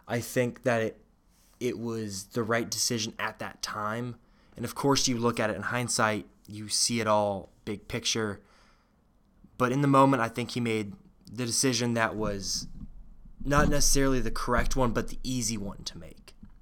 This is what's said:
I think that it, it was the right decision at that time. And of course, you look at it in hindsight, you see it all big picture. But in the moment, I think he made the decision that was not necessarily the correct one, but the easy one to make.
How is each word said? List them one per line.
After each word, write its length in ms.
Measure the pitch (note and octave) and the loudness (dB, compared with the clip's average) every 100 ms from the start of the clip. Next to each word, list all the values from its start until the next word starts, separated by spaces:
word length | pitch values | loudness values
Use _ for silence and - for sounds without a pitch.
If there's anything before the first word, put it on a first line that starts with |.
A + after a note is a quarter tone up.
| - | -6
I 140 | A#2 | -6
think 420 | G#2+ C3 B2 - | -2 0 0 0
that 180 | C3 A#2 | 0 2
it, 200 | A2 - _ _ _ _ _ _ | 0 -4 _ _ _ _ _ _
it 180 | B2 G2+ | -4 -2
was 460 | A#2 A2+ A2 F#2+ | -4 -4 -6 -8
the 180 | - B2 | -6 -4
right 260 | A2 A#2 A2+ | 0 0 0
decision 460 | - - A#2+ A2 - | -2 -2 -2 -4 -4
at 180 | G#3+ - | -8 -6
that 240 | G3+ - | -12 -10
time. 540 | - - G#3 G#3+ B2 A#2 _ _ _ - | -10 -6 -4 -4 -6 -10 _ _ _ -10
And 100 | A#2 | -8
of 80 | |
course, 340 | - C#3+ C3+ - | -2 2 4 2
you 120 | A#2 | 2
look 200 | A#2 A#2 | 0 0
at 120 | A2 | -2
it 40 | F#2 | -2
in 60 | |
hindsight, 640 | G#2 B2 A#2+ - A2 G#2+ - _ - | -4 -4 -2 0 2 0 -6 _ -16
you 200 | G#2+ G#2 | -14 -4
see 320 | - - A#2 | 0 0 2
it 60 | G#2+ | 4
all 460 | G#2+ G#2 G2 - _ | 4 4 -2 -8 _
big 240 | - G2+ - | -10 -10 -6
picture. 540 | A#2+ - A#2 G#2+ G2 - _ _ _ _ _ _ _ _ _ - - | -4 -2 -2 -2 -4 -12 _ _ _ _ _ _ _ _ _ -20 -2
But 120 | B2 | 0
in 100 | C3+ | 2
the 60 | C#3+ | 4
moment, 360 | C#3 C#3 C3+ | 6 6 6
I 60 | A2+ | 0
think 220 | B2 A#2 | -2 -4
he 100 | B2 | -2
made 320 | A#2 A2 G2+ F#2+ - _ - | 0 0 -2 -8 -20 _ -14
the 140 | G#2+ B2 | -6 -2
decision 480 | A#2 C3+ A#2+ B2 | 2 2 2 0
that 220 | A#2 A2+ G#2 | 2 0 0
was 520 | G#2+ G2+ - - - - - - - - - - C3+ | -2 -4 -4 -6 -8 -12 -14 -14 -18 -18 -20 -8 2
not 240 | C#3+ D3+ | 4 6
necessarily 500 | C#3+ C#3+ C#3 C3+ B2+ | 6 6 6 4 2
the 120 | A2 | 0
correct 440 | A2+ - A#2+ A#2 C3+ | -2 0 2 2 2
one, 180 | B2 | 2
but 160 | A2 A2 | 2 -2
the 100 | - | -6
easy 380 | B2 B2+ A2 A2 | -4 -2 -2 -4
one 240 | G2 - | -6 -8
to 120 | E2+ E2+ | -12 -12
make. 340 | D#2+ - - - - - | -16 -18 -20 -20 -20 -20